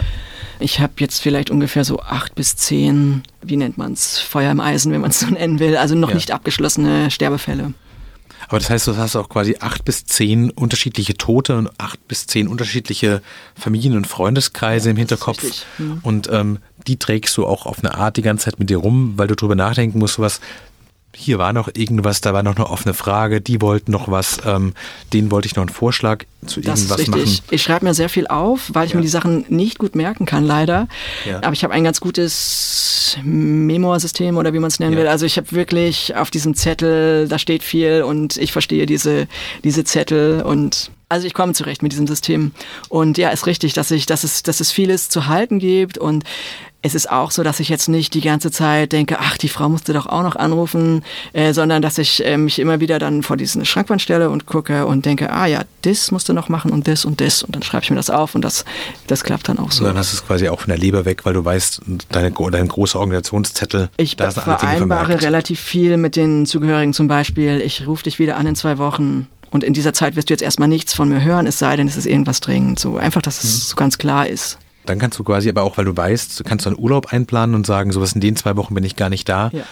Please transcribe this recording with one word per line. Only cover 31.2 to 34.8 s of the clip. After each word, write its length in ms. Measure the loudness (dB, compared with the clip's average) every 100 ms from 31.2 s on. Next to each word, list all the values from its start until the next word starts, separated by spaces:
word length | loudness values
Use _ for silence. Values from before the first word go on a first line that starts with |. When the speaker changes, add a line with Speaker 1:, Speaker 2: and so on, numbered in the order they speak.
| -6
Speaker 2:
Ja. 100 | -4
Speaker 1:
Aber 120 | -2
ich 100 | -2
habe 100 | 0
ein 100 | 2
ganz 160 | 2 0
gutes 1160 | -2 -2 -2 -2 -4 -4 -4 -2 -2 0 0 -2
Memorsystem 1120 | 0 2 2 2 2 2 2 2 -2 -2 0 2
oder 160 | 2
wie 60 | 0
man's 200 | 0
nennen 140 | 0